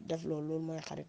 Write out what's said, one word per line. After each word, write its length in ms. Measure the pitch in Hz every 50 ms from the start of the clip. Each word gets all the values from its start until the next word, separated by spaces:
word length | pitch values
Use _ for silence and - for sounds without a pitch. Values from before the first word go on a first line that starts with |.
| - -
def 160 | 165 165 170
loolu, 220 | 190 160 151 151 151
loolu 180 | 160 160 160
mooy 140 | 160 160 160
xarit. 260 | 151 - - - -